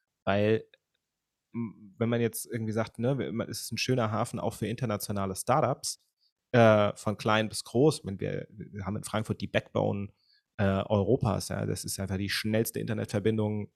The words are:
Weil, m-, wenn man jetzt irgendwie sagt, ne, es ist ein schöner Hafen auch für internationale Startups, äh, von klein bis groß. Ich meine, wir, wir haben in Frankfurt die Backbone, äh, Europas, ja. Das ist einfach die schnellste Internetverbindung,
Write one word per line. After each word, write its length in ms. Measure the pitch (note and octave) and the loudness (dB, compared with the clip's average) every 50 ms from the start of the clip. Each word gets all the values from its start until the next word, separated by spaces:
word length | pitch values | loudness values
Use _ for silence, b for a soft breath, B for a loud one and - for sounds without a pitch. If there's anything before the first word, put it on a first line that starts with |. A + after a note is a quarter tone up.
| _ _ _ _ _ | _ _ _ _ _
Weil, 400 | - G2 G2+ G#2 G#2+ A2 A2 - - _ _ _ _ _ _ _ _ _ _ _ _ _ _ _ _ - | 0 2 2 4 4 2 2 0 -6 _ _ _ _ _ _ _ _ _ _ _ _ _ _ _ _ -8
m-, 420 | A#2 A#2 A2 - - G#2+ G2+ F#2+ - | -8 -8 -8 -10 -14 -20 -20 -4 -2
wenn 120 | A2+ A#2 | 0 0
man 120 | A#2+ A#2 | 2 2
jetzt 240 | A#2 A2+ - - - | 0 0 -2 -4 -8
irgendwie 280 | - A2 A#2 A2+ A2 G#2+ | -6 -6 -4 -4 -2 -2
sagt, 260 | A2+ A2 - - - | -2 -2 -4 -4 -2
ne, 180 | A#2 B2 C#3+ B2+ G2 C#2 F2 A2+ - - | -2 0 0 0 -2 -2 -2 -4 -4 -4
es 120 | - - | -6 -10
ist 100 | - - | -8 -8
ein 60 | A#2 G#2+ | -6 -4
schöner 340 | - - B2+ B2+ A2+ G#2+ | -2 0 2 2 2 0
Hafen 280 | A2 G#2+ A2+ - - A2+ | 0 -2 -2 -2 -4 -4
auch 140 | - - - | -4 -4 -4
für 140 | - A#2 G2 | -2 -4 -4
internationale 680 | A2+ A2+ - A#2 G#2 G2+ - - G2+ G2+ G2 F#2+ F#2+ | -4 -4 -2 -2 -2 -2 -2 -4 -4 -4 -2 -4 -4
Startups, 680 | - - - B2 D3+ C#3 A2+ C#3+ - - - - - _ _ _ _ _ _ _ _ _ _ | -4 0 2 2 2 4 2 0 -2 -4 -8 -10 -10 _ _ _ _ _ _ _ _ _ _
äh, 420 | - B2 A2+ A2 G#2+ G#2+ G#2 G#2 G#2 | 6 8 8 10 8 8 6 2 0
von 220 | - - A2 G#2 - | -2 -6 -6 -6 -2
klein 320 | - A2+ G#2+ A2 A2 G#2 | 0 2 2 2 2 0
bis 140 | - - - | -4 -8 -10
groß. 360 | - - A#2 C#3 D#3 D3+ - | -2 2 4 4 4 4 2
Ich 40 | - | -4
meine, 140 | G2 G2 F#2 | -8 -6 -4
wir, 280 | - G2 G2 F#2+ - - | -4 -4 -4 -6 -8 -10
wir 360 | - A2 - - - G2+ F#2+ | -14 -16 -16 -12 -10 -8 -6
haben 120 | F#2+ G#2 G#2+ | -6 -6 -6
in 60 | - | -6
Frankfurt 380 | - - G#2+ G#2+ - G#2+ - | -4 -4 -2 -2 -2 -4 -6
die 60 | - - | -4 -2
Backbone, 640 | - A2 - - - G#2+ G#2 G#2 G#2 G2+ G2+ G2 - _ _ _ _ _ _ _ _ - | -2 -2 -2 0 -2 0 0 0 0 -2 -6 -8 -12 _ _ _ _ _ _ _ _ 0
äh, 40 | G2+ | 0
Europas, 880 | G2 G2 G2 - - A2 G#2 G2 F#2 B2 C#3 - A#2 F#2+ G2 - - | 2 2 0 0 2 2 2 4 4 2 2 4 0 0 0 -2 -4
ja. 160 | G2 G2+ G#2+ | -4 -4 -2
Das 200 | G#2 G#2 G2+ - | -2 -4 -4 -6
ist 140 | - - - | -8 -6 -6
einfach 180 | G2 F#2+ G2 F#2+ | -4 -4 -4 -4
die 120 | G2+ G2 | -2 -2
schnellste 500 | - - - G#2+ G#2+ A2 A#2 - - A2+ | -2 -2 -2 0 0 2 0 0 -2 -4
Internetverbindung, 920 | A2 A2 A2+ G#2+ G#2+ - - G#2+ F#2+ A2 A2 G#2+ G#2+ G#2+ G#2+ G#2 G#2 - _ | -4 -4 -4 -4 -4 -4 -4 0 0 2 2 2 0 0 -2 -4 -6 -8 _